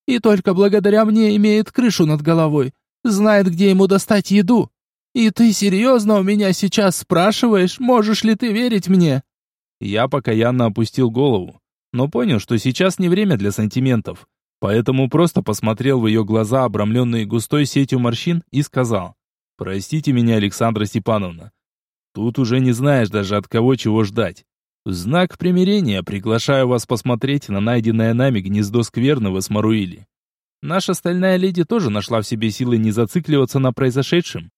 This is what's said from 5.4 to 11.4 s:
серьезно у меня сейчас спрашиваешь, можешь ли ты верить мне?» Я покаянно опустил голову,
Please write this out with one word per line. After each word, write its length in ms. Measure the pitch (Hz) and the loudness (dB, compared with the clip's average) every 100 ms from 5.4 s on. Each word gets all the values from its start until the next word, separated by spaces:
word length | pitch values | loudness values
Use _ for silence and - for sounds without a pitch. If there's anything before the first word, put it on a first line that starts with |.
| 233 | 2
серьезно 680 | 190 202 185 247 247 202 208 | 2 0 2 2 2 2 2
у 40 | |
меня 280 | 190 208 196 | 2 0 0
сейчас 460 | 175 196 - 196 - | 0 -2 2 0 0
спрашиваешь, 840 | - 165 190 208 240 202 180 - | -2 2 2 2 2 2 0 0
можешь 460 | 247 247 214 214 220 | 2 2 2 0 0
ли 100 | 214 | 0
ты 160 | 233 | 0
верить 380 | 208 247 214 175 | -2 0 0 2
мне?» 340 | 190 165 135 - _ _ _ _ - | 4 4 0 -4 _ _ _ _ -12
Я 300 | 107 104 131 | -4 -2 0
покаянно 560 | 139 120 110 117 127 117 | -2 0 2 2 2 0
опустил 440 | 101 110 - 123 | 0 -2 0 0
голову, 520 | 113 143 104 | 2 0 0